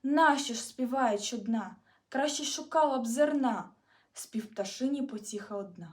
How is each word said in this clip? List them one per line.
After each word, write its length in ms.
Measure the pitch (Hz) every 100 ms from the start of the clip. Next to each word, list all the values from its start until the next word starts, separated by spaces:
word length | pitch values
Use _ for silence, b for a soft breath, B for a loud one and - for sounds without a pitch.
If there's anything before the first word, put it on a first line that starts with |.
Нащо 520 | 269 302 311 285 -
ж 80 | 226
співає 560 | - - 247 269 247 208
чудна? 580 | - 233 208 226 185 - b b _
Краще 360 | 262 294 294
шукала 540 | 294 - 311 320 302 262
б 80 | 226
зерна. 640 | 247 302 294 254 202 - _ b b b
Спів 340 | - - 220 -
пташині 560 | - 196 - 262 285
потіха 540 | - 214 202 208 - 208
одна. 360 | 196 175 165